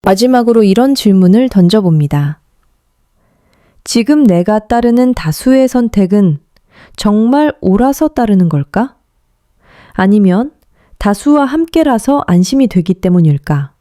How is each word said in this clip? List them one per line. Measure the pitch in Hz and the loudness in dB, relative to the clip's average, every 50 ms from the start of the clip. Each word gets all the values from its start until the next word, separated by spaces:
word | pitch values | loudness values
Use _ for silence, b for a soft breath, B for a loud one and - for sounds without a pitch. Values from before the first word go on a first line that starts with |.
| - | 0
마지막으로 | 202 196 190 233 254 254 247 233 233 233 226 214 | -2 -2 0 0 0 0 0 0 2 2 2 2
이런 | 196 190 220 247 269 277 | 2 2 2 2 0 0
질문을 | 247 - 214 196 190 185 180 185 226 262 254 | 0 0 0 2 4 4 4 4 2 2 0
던져봅니다. | - 202 180 175 196 220 196 180 160 156 147 143 - 143 143 147 151 _ _ _ _ _ _ _ _ _ _ _ _ _ _ _ _ _ _ _ _ _ _ _ _ _ _ _ _ _ _ | 2 2 2 2 2 0 0 0 0 0 -2 -2 -2 -2 -4 -4 -6 _ _ _ _ _ _ _ _ _ _ _ _ _ _ _ _ _ _ _ _ _ _ _ _ _ _ _ _ _ _
지금 | - - 240 226 208 294 302 294 | -4 -2 -2 0 2 2 2 2
내가 | 220 175 170 175 214 214 214 | 2 2 2 0 0 -2 -4
따르는 | 214 _ 240 233 233 240 233 240 254 254 247 | -2 _ -4 -2 0 0 0 2 0 0 -2
다수의 | - - 160 156 - - 254 262 262 262 254 | -4 -4 -6 -6 -4 0 0 2 2 2 0
선택은 | - 247 240 226 - 208 196 175 196 208 202 180 151 143 _ _ _ b b b b b b b b | 0 -2 -2 0 0 0 0 0 2 2 2 0 0 -4 _ _ _ b b b b b b b b
정말 | - - 220 202 214 220 233 262 285 302 302 - _ - | -6 -4 -2 0 0 0 0 2 2 0 0 -2 _ -2
옳아서 | 190 185 202 240 269 277 - 311 302 | -2 0 2 2 0 0 -2 -2 -4
따르는 | - - 240 220 208 190 180 165 | -2 -2 -2 0 2 0 0 0
걸까? | 156 143 143 _ - 190 233 269 _ _ _ _ _ _ _ _ _ _ _ _ _ b b b b b b b b | 0 -2 -4 _ -4 -6 -6 -6 _ _ _ _ _ _ _ _ _ _ _ _ _ b b b b b b b b
아니면 | - 185 190 202 214 202 185 180 196 240 302 _ _ _ _ _ _ _ _ - _ | -2 0 2 2 2 2 2 0 0 -4 -6 _ _ _ _ _ _ _ _ -14 _
다수와 | - 208 202 202 - 294 294 294 277 | -4 -4 -4 -2 -2 0 0 0 0
함께라서 | 262 269 320 330 330 - 330 320 302 254 226 - - 277 285 - | -2 -2 -4 -6 -2 -2 0 0 0 -2 -2 -2 -2 -2 -2 -2
안심이 | - 175 175 185 - - 269 269 | 0 0 0 0 0 0 0 0
되기 | 226 - 185 165 - 180 | 0 0 -2 -2 -2 -6
때문일까? | - - 185 180 180 170 156 147 143 - - 151 143 143 135 _ _ | -4 -2 0 0 2 2 2 0 -2 -4 -4 -4 -4 -4 -8 _ _